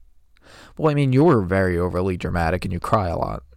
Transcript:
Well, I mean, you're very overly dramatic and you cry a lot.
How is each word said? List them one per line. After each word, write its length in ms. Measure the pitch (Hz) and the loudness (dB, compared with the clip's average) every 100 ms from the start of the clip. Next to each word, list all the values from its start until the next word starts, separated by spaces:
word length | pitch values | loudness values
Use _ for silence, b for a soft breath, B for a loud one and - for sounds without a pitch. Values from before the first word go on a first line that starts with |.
| - _ _ _ B B B - | -20 _ _ _ B B B -2
Well, 140 | 151 | 0
I 40 | |
mean, 180 | 147 139 | 2 2
you're 300 | 131 170 127 | 4 4 4
very 360 | 90 95 95 87 | 2 0 0 0
overly 380 | 90 87 95 90 | -2 -2 -2 -4
dramatic 480 | 87 87 82 90 | -4 -2 -2 -2
and 80 | 98 | -4
you 80 | 90 | -8
cry 280 | - 110 90 | -2 -2 -2
a 80 | 80 | -4
lot. 280 | - - - | -6 -8 -14